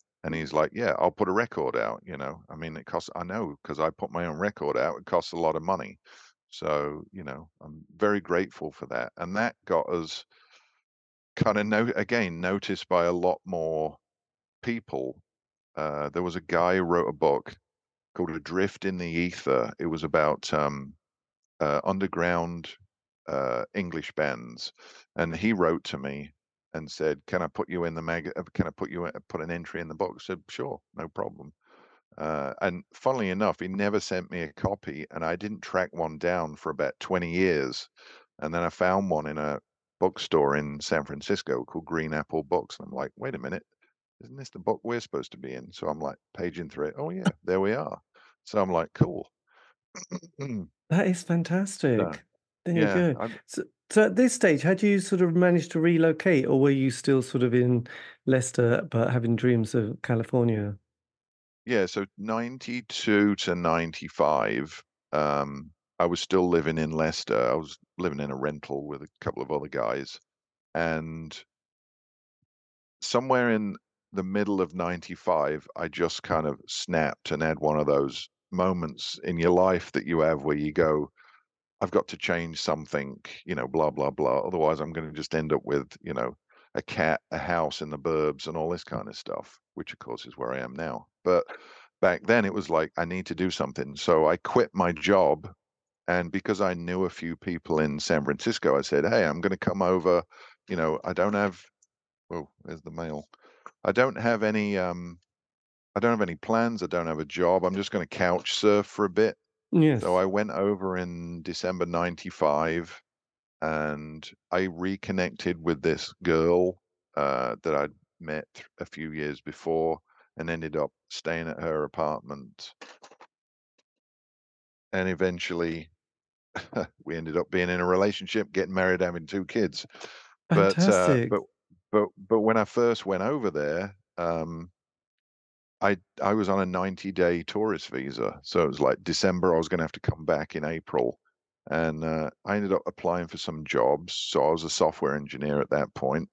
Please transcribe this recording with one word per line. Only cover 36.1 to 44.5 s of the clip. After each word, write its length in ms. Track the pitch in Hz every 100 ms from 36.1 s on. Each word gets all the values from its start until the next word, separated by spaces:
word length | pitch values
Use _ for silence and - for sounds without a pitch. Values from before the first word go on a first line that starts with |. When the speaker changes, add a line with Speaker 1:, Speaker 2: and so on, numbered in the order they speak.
| 78
Speaker 1:
down 380 | 85 90 80 73
for 140 | -
about 280 | 76 71 -
twenty 320 | - 92 87
years, 560 | 87 95 78 67 - - _ - - _ _
and 140 | 78
then 80 | 85
I 60 | 85
found 400 | - 90 95 98
one 160 | 78 76
in 100 | 76
a 220 | 76 71 - _ _ _
bookstore 560 | 92 - - 80 71 73
in 240 | 73 73
San 240 | - 80
Francisco 600 | 71 71 - 101 - 62
called 220 | 62 - 80
Green 280 | 82 78
Apple 280 | 78 73 80
Books, 340 | 71 87 - -
and 80 | 65
I'm 60 |
like, 180 | 65 69 -
"Wait 180 | 135 78
a 20 |
minute, 280 | 67 90 - _ _ _ _ _
isn't 140 | 120 131
this 140 | 131